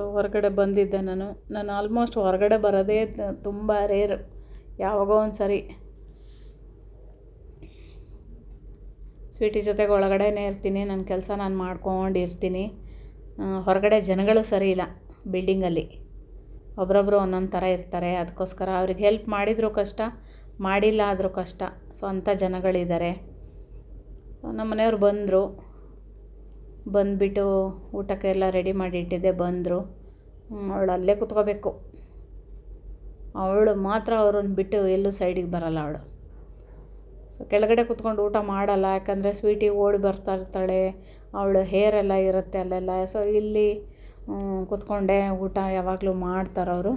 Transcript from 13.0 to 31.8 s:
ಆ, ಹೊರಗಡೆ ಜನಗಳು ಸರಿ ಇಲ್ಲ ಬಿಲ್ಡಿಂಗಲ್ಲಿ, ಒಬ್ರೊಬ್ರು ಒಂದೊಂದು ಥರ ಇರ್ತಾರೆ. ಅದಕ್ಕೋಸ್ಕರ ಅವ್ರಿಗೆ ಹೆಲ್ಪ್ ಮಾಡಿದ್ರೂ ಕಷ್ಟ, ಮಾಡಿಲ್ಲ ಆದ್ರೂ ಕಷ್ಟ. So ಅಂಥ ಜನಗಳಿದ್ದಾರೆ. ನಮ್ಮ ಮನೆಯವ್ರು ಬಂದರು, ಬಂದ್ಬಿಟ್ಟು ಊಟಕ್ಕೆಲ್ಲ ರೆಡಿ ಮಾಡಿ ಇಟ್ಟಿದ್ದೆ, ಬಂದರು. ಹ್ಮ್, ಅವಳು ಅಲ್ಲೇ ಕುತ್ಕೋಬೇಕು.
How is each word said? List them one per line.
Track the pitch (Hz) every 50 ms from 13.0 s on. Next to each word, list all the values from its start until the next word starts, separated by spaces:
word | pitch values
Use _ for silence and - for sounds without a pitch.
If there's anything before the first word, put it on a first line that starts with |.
| - - - - - - - -
ಆ, | 196 190 190 185
ಹೊರಗಡೆ | 185 196 190 196 202 208 220 214
ಜನಗಳು | 185 190 185 190 196 208 220 220
ಸರಿ | 220 - 214 190 196 190
ಇಲ್ಲ | 185 185 180 - - - - - - - -
ಬಿಲ್ಡಿಂಗಲ್ಲಿ, | 190 185 185 185 190 196 190 185 175 170 160 - - - - - - - - - - - - - - - - - - - 208
ಒಬ್ರೊಬ್ರು | 185 180 190 202 196 202 208 202
ಒಂದೊಂದು | 190 185 185 185 190 185
ಥರ | 190 180
ಇರ್ತಾರೆ. | 185 185 180 180 180 - - 175 175 175 180
ಅದಕ್ಕೋಸ್ಕರ | 180 170 175 175 - 185 185 185 - 190 185 190 180
ಅವ್ರಿಗೆ | 185 190 185 180 208
ಹೆಲ್ಪ್ | 208 220 214 - 226
ಮಾಡಿದ್ರೂ | 208 202 202 214 220 220 220 220
ಕಷ್ಟ, | 220 220 202 208 - - 220 233 - - - - - - - - - -
ಮಾಡಿಲ್ಲ | 196 190 196 202 208 220 220 214 208
ಆದ್ರೂ | 202 196 185 190 185
ಕಷ್ಟ. | 185 190 180 175 - - 190 185 - - - - - -
So | 202
ಅಂಥ | 196 190 190 180 208
ಜನಗಳಿದ್ದಾರೆ. | 202 190 190 185 185 185 185 190 185 180 180 175 175 170 175 170 185 - - - - - - - - - - - - - - - - - - - - - - - - - - 240
ನಮ್ಮ | 226 220 220 220
ಮನೆಯವ್ರು | 214 214 220 226 226 196
ಬಂದರು, | 202 202 208 208 208 196 185 190 202 190 - - - - - - - - - - - - - - - - - - - - - - - - - - - 214
ಬಂದ್ಬಿಟ್ಟು | 196 202 196 196 196 185 202 196 202 202 196 196 196 190 190 190 185 - - - -
ಊಟಕ್ಕೆಲ್ಲ | 202 196 - 196 196 - 190 190 190 190 185
ರೆಡಿ | 185 185 180 190
ಮಾಡಿ | 196 190 185 180 180 175
ಇಟ್ಟಿದ್ದೆ, | 175 175 180 175 185 185
ಬಂದರು. | 180 175 175 175 180 180 170 175 175 185 - - - - - - - - - - - - - -
ಹ್ಮ್, | 220 202 202 190
ಅವಳು | 196 196 190 185
ಅಲ್ಲೇ | 180 185 180 190 208
ಕುತ್ಕೋಬೇಕು. | 202 220 208 208 214 208 208 202 208 - 196 - -